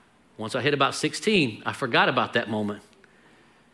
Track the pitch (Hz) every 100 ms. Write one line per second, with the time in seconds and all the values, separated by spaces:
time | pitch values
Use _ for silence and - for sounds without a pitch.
0 | _ _ _ - 107 131 135 143 135 -
1 | 151 - - 208 131 107 113 - 127 147
2 | 190 127 104 120 110 110 104 104 - _
3 | _ _ _ _ _ _ _